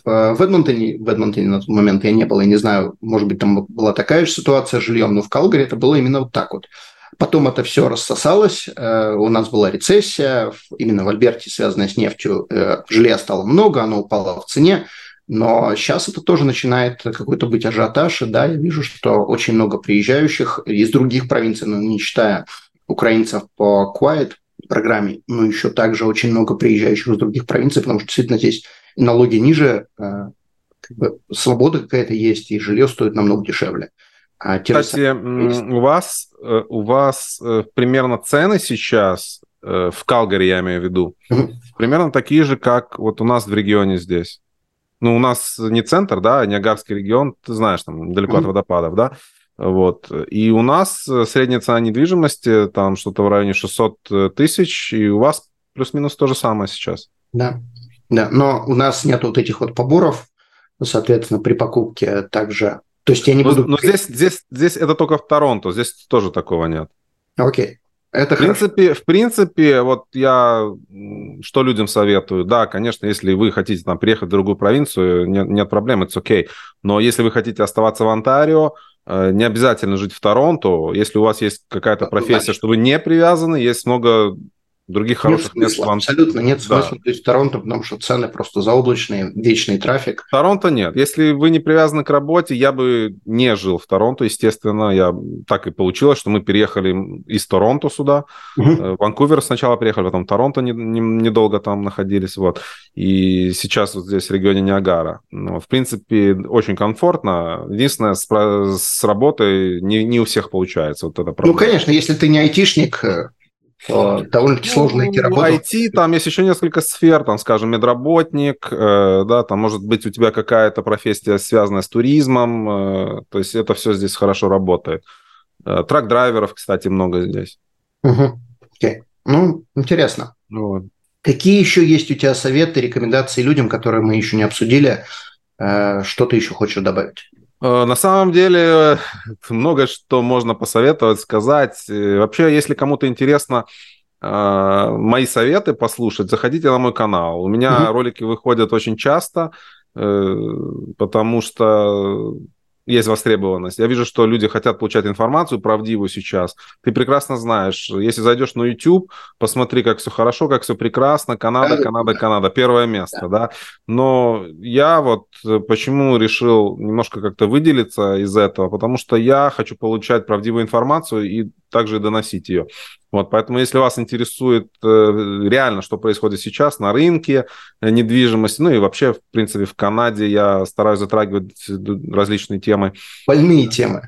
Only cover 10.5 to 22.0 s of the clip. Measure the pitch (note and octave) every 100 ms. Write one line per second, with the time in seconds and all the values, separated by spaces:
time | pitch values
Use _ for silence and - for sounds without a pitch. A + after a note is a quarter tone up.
10.5 | - _ - A2 G2+ F#2+ G#2 A#2+ A#2 -
11.5 | - G#2+ G2 G2 - G#2 - A2 F#2+ -
12.5 | G#2+ G2 - - A2 A#2 A2+ - F#2+ G2
13.5 | E3 G#3+ C#3 A2 G#2 G2+ G#2 F#2 F2 -
14.5 | C3+ E3 G3 - - - - - A2 A2+
15.5 | A2+ A2+ G#2+ - D#3+ - E3+ - E3 C#3
16.5 | B2 C3 B2 B2 B2 A#2 - G#2 - A#2
17.5 | A2+ - A2 G#2+ C#3 E3 - A#2 A2+ C#3+
18.5 | D#3+ E3+ D#3 B2 - A#2 G#2+ G2+ A#2 -
19.5 | A2 G#2+ G2+ - G#2 G#2 C3+ D3+ - B2+
20.5 | - - G#2 A2 C#3 C3 B2+ B2+ A#2+ A2+
21.5 | A2 G#2+ G#2 G#2+ G#2+